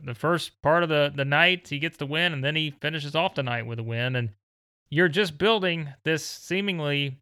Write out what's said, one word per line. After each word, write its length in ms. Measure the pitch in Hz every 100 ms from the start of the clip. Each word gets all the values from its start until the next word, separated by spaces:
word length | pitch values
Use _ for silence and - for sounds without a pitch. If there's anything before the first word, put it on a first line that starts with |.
the 100 | 120
first 460 | 120 151 170 - _
part 200 | 143 170
of 60 | 170
the, 240 | 151 143
the 100 | 143
night, 440 | 139 143 175 180 -
he 100 | 143
gets 180 | 160 -
the 100 | 139
win, 260 | 151 175
and 120 | 147
then 100 | 135
he 160 | 156 156
finishes 440 | 139 147 156 143
off 200 | 156 185
the 80 | 185
night 240 | 131 120 113
with 120 | 117
a 60 |
win, 300 | 113 117 123
and 160 | 127 117 - _ _ _ _ -
you're 180 | 147 180
just 300 | 151 196 147
building 500 | 196 220 185 165 147 135
this 200 | 156 156
seemingly, 920 | - - - 185 202 175 147 143 143 135